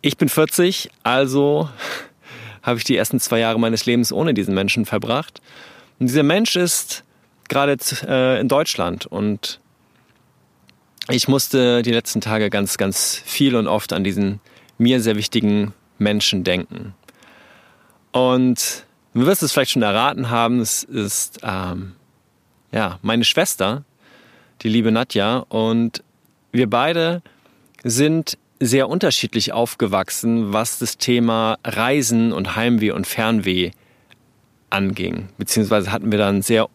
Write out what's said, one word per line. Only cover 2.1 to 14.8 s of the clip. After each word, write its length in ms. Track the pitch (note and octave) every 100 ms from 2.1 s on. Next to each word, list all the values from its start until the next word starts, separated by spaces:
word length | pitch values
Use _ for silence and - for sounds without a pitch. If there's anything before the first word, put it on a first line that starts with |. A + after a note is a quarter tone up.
| _
<laughs> 460 | - - A2+ -
habe 160 | - A#2
ich 60 |
die 120 | - B2+
ersten 220 | G#2+ B2+
zwei 220 | - A#2
Jahre 180 | A2+ A2+
meines 280 | A#2 A2+ -
Lebens 260 | A#2+ A#2
ohne 220 | F#2 E3
diesen 200 | A2 G2
Menschen 320 | G2 G2 - G#2
verbracht. 540 | G#2+ A2 B2 D#3 - _ - - - - _
Und 80 | B2+
dieser 160 | C#3
Mensch 320 | C#3+ F3+ A#3
ist 480 | F3+ F3 - - - _ _ _ _ -
gerade 300 | C#3 C#3+ C#3
z-, 260 | - -
äh, 360 | - C3 B2+ B2
in 80 | A#2
Deutschland 580 | C3+ D#3+ - F2 F2 -
und 540 | F#2+ G#2 G2+ - - _ _ _ _ _ _ _ _ _ _ _ _ _ _ -
ich 180 | B2+ -
musste 560 | C3+ - C3+ B2 A#2+
die 80 | A#2
letzten 300 | A#2 - A2
Tage 300 | G#2+ A2 G#2
ganz, 280 | G2+ G2 -
ganz 420 | G2 F#2+ - -
viel 320 | - - C#3 A#2+
und 100 | G2
oft 260 | G#2 -
an 120 | F2+
diesen 360 | G2 F#2+ G2 G2+ _ - _
mir 220 | _